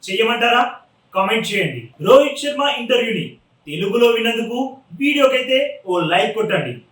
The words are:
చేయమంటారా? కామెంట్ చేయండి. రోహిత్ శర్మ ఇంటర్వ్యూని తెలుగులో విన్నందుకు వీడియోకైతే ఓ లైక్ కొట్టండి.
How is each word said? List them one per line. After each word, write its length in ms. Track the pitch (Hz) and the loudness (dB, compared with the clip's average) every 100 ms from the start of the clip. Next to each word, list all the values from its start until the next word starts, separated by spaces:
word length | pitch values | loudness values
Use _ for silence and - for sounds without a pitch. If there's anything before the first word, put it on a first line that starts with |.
| 190 | -6
చేయమంటారా? 640 | 190 226 - 240 247 247 - _ _ _ | -2 0 2 2 2 0 -4 _ _ _
కామెంట్ 380 | 190 196 220 - | -2 0 0 -2
చేయండి. 360 | 202 170 123 - _ | -2 -4 -4 -14 _
రోహిత్ 360 | 165 262 294 - | 6 6 6 -2
శర్మ 340 | 285 269 285 240 | -6 -2 -2 -2
ఇంటర్వ్యూని 540 | 240 247 226 196 - - _ _ - | 0 0 0 -4 -6 -12 _ _ -12
తెలుగులో 400 | 151 196 240 240 | -6 -2 4 4
విన్నందుకు 680 | 226 226 226 226 240 262 - _ 170 | 4 0 -2 -4 -4 -6 -8 _ -4
వీడియోకైతే 840 | 277 285 262 254 - 262 294 - 185 | -2 2 2 2 0 0 -2 -6 -4
ఓ 140 | 175 | -2
లైక్ 340 | 165 175 220 | 0 0 0
కొట్టండి. 440 | 226 208 190 123 123 - | -2 -2 -2 -4 -10 -16